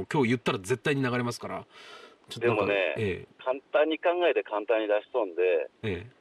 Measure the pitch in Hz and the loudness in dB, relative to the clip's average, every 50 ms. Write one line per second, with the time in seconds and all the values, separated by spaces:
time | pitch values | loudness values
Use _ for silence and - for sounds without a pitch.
0 | 95 - - 151 127 110 127 120 - 180 135 104 90 95 131 123 - 160 143 139 | -4 -2 0 0 2 2 2 0 0 -2 -2 -2 -2 -2 -2 -2 0 -2 0 0
1 | 131 123 123 123 120 120 117 - - 95 92 90 95 _ - - - - - - | 0 0 0 -2 -2 -4 -4 -6 -8 -10 -10 -10 -12 _ -20 -20 -20 -20 -20 -20
2 | - - - _ _ - - - 120 120 113 107 98 101 101 98 92 80 71 - | -20 -20 -20 _ _ -16 -8 -2 0 2 2 2 2 2 2 2 0 0 -2 -2
3 | 110 98 85 - - - _ - - 131 131 139 - _ - 147 151 156 160 - | -2 -4 -4 -6 -10 -16 _ -8 -4 -4 -4 -4 -4 _ 2 2 4 2 0 0
4 | - 175 175 180 175 160 127 107 98 - 110 104 104 - 117 110 110 104 104 107 | 0 0 2 2 2 2 2 2 0 -2 -4 -2 0 2 2 2 2 2 0 0
5 | - - - 127 107 92 82 85 92 92 87 78 69 - _ _ - 107 90 85 | 0 -2 -2 -2 -2 -2 0 2 2 4 4 2 0 -4 _ _ -6 -6 -6 -6
6 | 110 120 - - | -8 -14 -12 -8